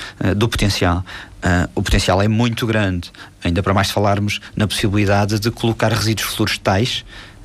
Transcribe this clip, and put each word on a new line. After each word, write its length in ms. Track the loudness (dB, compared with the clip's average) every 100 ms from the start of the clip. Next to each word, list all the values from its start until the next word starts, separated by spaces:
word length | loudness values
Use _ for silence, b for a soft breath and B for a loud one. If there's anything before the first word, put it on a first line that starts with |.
| B B
eh, 140 | -2
do 140 | 0 0
potencial. 560 | 0 0 2 0 0 -4 B B -6
Eh, 260 | 0 2 0
o 80 | -2
potencial 400 | 0 2 4 2
é 60 | 2
muito 380 | 2 0 0 0
grande, 440 | 0 0 -2 -6 -14 B -8
ainda 180 | -2 0
para 120 | 2
mais 160 | 2 2
falarmos 500 | 2 2 2 0 -4 B -2
na 100 | -2
possibilidade 720 | 0 0 2 2 2 2 0
de 120 | -2
colocar 420 | -2 -2 0 0
resíduos 360 | 0 0 -2 -2
florestais 720 | -2 -2 0 0 2 0 -2 -8 B B B